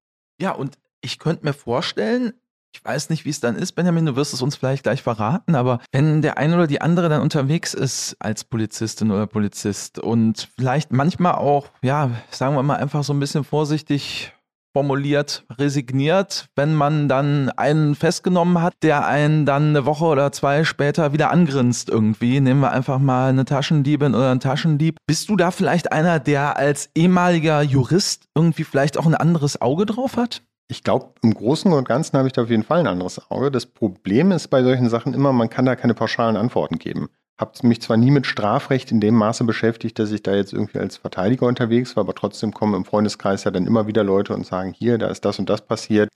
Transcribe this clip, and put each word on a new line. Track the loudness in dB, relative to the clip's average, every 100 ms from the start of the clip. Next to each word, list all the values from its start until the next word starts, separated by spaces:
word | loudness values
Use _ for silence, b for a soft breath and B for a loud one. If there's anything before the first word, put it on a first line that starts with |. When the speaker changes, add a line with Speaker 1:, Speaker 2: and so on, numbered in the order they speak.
| _ _ _ -8
Speaker 1:
Ja, | -8
und | -6 -8 -12 _ _
ich | -12 -6
könnte | -4 -4
mir | -4
vorstellen, | -6 -4 -4 -4 -4 -2 -2 -4 -8 _ _ _ -16
ich | -8
weiß | -6 -4
nicht, | -4 -4
wie |
es | -4
dann | -4 -4
ist, | -6
Benjamin, | -2 0 2 0
du | 0
wirst | -4
es | -2
uns | -4 -2
vielleicht | -4 -2
gleich | -2 -2
verraten, | -2 -2 0 -2 0 0
aber | 2 -2 B
wenn | 0 2 2
der | 0 0
eine | 0 2
oder | 2
die | 0
andere | 0 2 2
dann | 0
unterwegs | 0 0 0 -2 -2
ist | -4 -4 -4 -8 -8
als | -8 -8
Polizistin | -6 -4 -4 -4 -8 -2 -2
oder | 0 -2
Polizist | -2 -4 -4 -6 -6 -10 -8
und | -2 2 2 0 -8 -4
vielleicht | -2 -2 0
manchmal | 0 0 0 0
auch, | 0 0 0 -2 _
ja, | -2 0 -2 -4 -10
sagen | -6 -2 0
wir |
mal | 0 -2
einfach | -2 -4
so | -2
ein | -2
bisschen | -2 -4
vorsichtig | -4 -2 -2 -4 -2 -4 -4 -10 -14 -18 _ _ _
formuliert, | -2 -2 -2 0 -2 -2 -8 -12 -4
resigniert, | -2 -2 -2 -2 0 0 -2 -6 -6 -2
wenn | 0 2
man | 2 2 2
dann | 0 2 0 -2
einen | -2 0 2 2 2
festgenommen | 0 0 0 2 2 2
hat, | 0 0
der | 2 2 2
einen | 2 2 2 2
dann | 2 2
eine | 2 0
Woche | 0 2
oder | 2 0
zwei | 0 0 2
später | 0 0 0 0 0
wieder | 2 2
angrinst | 4 2 2 2 0 -2
irgendwie. | 0 2 2 0 2
Nehmen | 4 4
wir | 2
einfach | 0 -2 0
mal | 2 2 2
eine | 2 0
Taschendiebin | -2 2 0 2 2 2
oder | 2 2
einen | 0
Taschendieb. | 0 0 0 2 0 -2 -4
Bist | -4 0
du | 0
da | 0
vielleicht | 0 0 0 0
einer, | 0 2 2
der | 0 0 0 0
als | 0 -2 -4
ehemaliger | 0 2 4 2 2 2 2
Jurist | 2 2 2 0 0 -4 _ 0
irgendwie | 2 0 -2
vielleicht | 0 0 2
auch | 2
ein | 2
anderes | 2 2 0 0
Auge | -2 0 -2
drauf | -2 -4 -2
hat? | -4 -6 -16 _ -14
Speaker 2:
Ich | -8
glaub, | -2 -2 -2 _
im | 0
Großen | 2 0 0 2
und | 2 2
Ganzen | -2 0 0
habe | 0
ich |
da | 0
auf | 2
jeden | 0
Fall | 2 2
ein | 2
anderes | 0 -4 -8 -8
Auge. | -2 -2
Das | -2 -4
Problem | _ -4 -4 0 2 4
ist | 2 2
bei | 2
solchen | 4 2 2
Sachen | 0 -2
immer, | 0 2
man | 2 0
kann | 0 0
da | 2
keine | 0
pauschalen | 0 -2 0 0 0
Antworten | 0 -2 -2 -6
geben. | -8 -8 -8 -12 _ -10
Hab | -10 0
mich | 2 2
zwar | 2 2
nie | 4
mit | 4 0
Strafrecht | -2 0 -2 0 -4 0
in | 0
dem | 4
Maße | 4 2 2
beschäftigt, | -2 0 -2 -2 -6 -4
dass | -2
ich | -2
da | -2
jetzt | -2 -2
irgendwie | -4 -6 -4
als | -8 -8
Verteidiger | -10 -4 -2 0 0
unterwegs | 0 0 0 0 -4
war, |
aber | -4 -4
trotzdem | -6 -4 -6
kommen | -2 -2
im | -2
Freundeskreis | -2 0 0 -2 -4 -2
ja | -2
dann | -2 0
immer | 0 0
wieder | 0
Leute | 2 0 0
und | -6 -6
sagen, | -6 -8
„Hier, | -4 -2 0
da | -2
ist | -4
das | -4 -4
und | -2
das | -4
passiert, | -4 -6 0 2 2